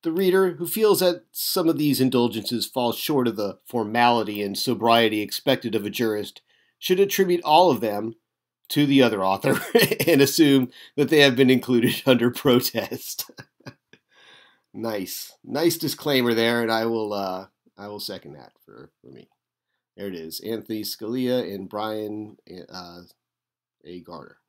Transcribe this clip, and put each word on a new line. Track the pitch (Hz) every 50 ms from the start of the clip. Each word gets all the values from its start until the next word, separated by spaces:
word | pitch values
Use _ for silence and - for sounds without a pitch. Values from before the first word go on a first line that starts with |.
The | - 165
reader | 160 180 196 185 180 190 190 185 165
who | 143 175
feels | 165 - 220 220 208 196 -
that | 185 180 170 175 _ _
some | _ - - - - 190 170 165
of | 156 139
these | 151 147 131 120
indulgences | 131 131 131 123 120 120 101 113 101 - 123 113 95
fall | - - 131 123 120
short | 110 - - - 151 135 127
of | 117 104
the | 101 104 101 92 _ _
formality | - - 120 110 104 110 120 120 123 120 117 110 98 104 104
and | 104 101 98
sobriety | - - 131 117 98 110 117 117 117 113 110 107 107
expected | 104 101 - - _ 143 131 131 - 117 101
of | 110 98
a | 104
jurist | 101 - 120 110 107 104 101 - _ - _ _ _ _ _ _ _ _
should | - - 185 180
attribute | 202 196 - - 190 180 180 170
all | - - 151 165 185 175
of | 135 110
them | 117 110 101 104 107 113 117 _ _ _ _ _ _ _ _ _ _ _
to | - 147 147
the | 147 143 139
other | 127 117 110 98 95
author | 95 98 95 - 135 - - - - - 233 202
<laughs> | - 226 - -
and | 170 165 139
assume | 139 135 - 160 160 143 139 135 127 120 _ - - - _
that | - 147 123
they | 160 151
have | 143 139 123
been | 120 135 127
included | 131 120 - - 127 117 117 135 135 -
<laughs> | -
under | 139 127 117 117 123
protest. | 120 - - 143 123 123 123 - - 117 101 - - - - - - - - - -
<laughs> | - - _ _ _ _ - - _ _ _ - _ _ _ _ _ _ - - - _ _ _ _ _ _ _ 104
Nice. | 110 113 110 101 92 - - - - - - _ _
Nice | - 113 143 165 175 -
disclaimer | - - 139 - - - 151 143 131 120 120 113
there, | 113 117 117 120 117
and | 117 113
I | 113 113 113
will, | 117 113 113 110 104
uh, | 104 101 98 95 92 92 95 _ _ _ _ _ _
I | - 101 104
will | 104 101
second | - - 98 85 - 76 73
that | 73 60 - _ _ _
for, | - 52 58 - _ _ _
for | _ 64
me. | 65 - - _ _ _ _ _ _ _ _ _ _ _ _ _ _
There | - 101
it | 101 92
is. | 82 80 80 80 -
Anthony | - 104 113 107 104 - 110 110
Scalia | 104 - - _ 110 107 123 131 127 123 127 127 110 85
and | 101 98 95 92
Brian, | - 104 107 110 107 107 107 107 104 107 107 107 - _ _ - 90 92 - -
uh, | - 92 87 87 85 90 87 _ _ _ _ _ _ _ _ _ _ _ _ _ _ _ _
A. | 78 90 90
Garner. | 82 87 87 78 67 - - _ _